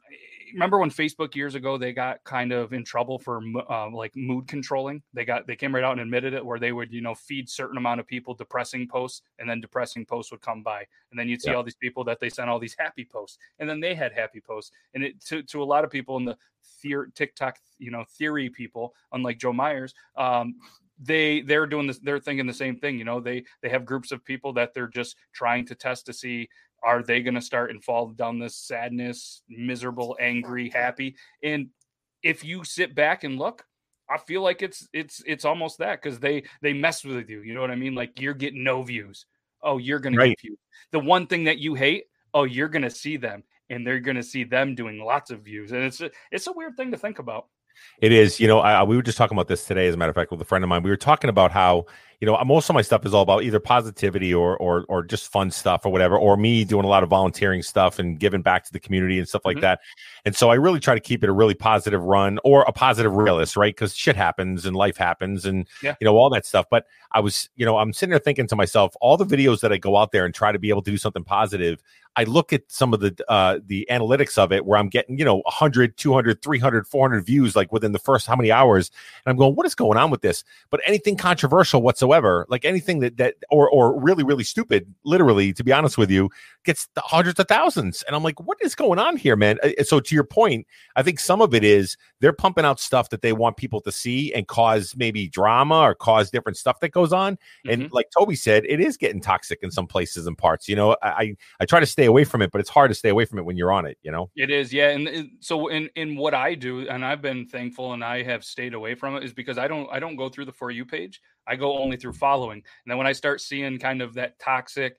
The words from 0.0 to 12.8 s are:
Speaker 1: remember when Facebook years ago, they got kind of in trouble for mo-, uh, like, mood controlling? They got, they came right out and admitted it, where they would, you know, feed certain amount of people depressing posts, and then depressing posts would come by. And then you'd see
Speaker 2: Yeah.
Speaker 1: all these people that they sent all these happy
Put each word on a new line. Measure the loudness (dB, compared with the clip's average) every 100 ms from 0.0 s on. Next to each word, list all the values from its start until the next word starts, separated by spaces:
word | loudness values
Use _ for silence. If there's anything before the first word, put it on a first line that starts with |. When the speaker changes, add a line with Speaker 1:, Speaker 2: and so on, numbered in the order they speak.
| _ -20 -20 -20 -18
Speaker 1:
remember | -4 0 2
when | 0
Facebook | -2 -6 -4 -8 -8
years | -10 -8
ago, | -6 -6
they | -6
got | -6 -8 -8 -10
kind | -8 -4
of | -6 -6
in | -10
trouble | -8 -6 -6 -8
for | -10 -10
mo-, | -10 -10 -8
uh, | -8 -8
like, | -12 -12 -10
mood | -8 -8 -8
controlling? | -12 -8 -8 -8 -12 -14
They | -10
got, | -6 -6 -8
they | -10
came | -6
right | -2 -2
out |
and | -4
admitted | -6 -6 -6
it, | -8 -10
where | -8
they | -6
would, | -8 -10
you | -12
know, | -12 -14
feed | -14 -14 -12
certain | -12 -12 -6
amount | -6 -6
of | -8
people | -14 -14
depressing | -16 -10 -8 -8 -10 -10
posts, | -10 -10 -14 _ -16
and | -12
then | -12
depressing | -12 -12 -12 -12 -12
posts | -12 -12
would | -16
come | -14 -12
by. | -12 -12 -16 _ _
And | -12
then | -10
you'd | -8
see | -6
Speaker 2:
Yeah. | -6
Speaker 1:
all |
these | -8 -12
people | -12 -10
that | -8 -8
they | -10
sent | -8 -6
all | -6
these | -8
happy | -10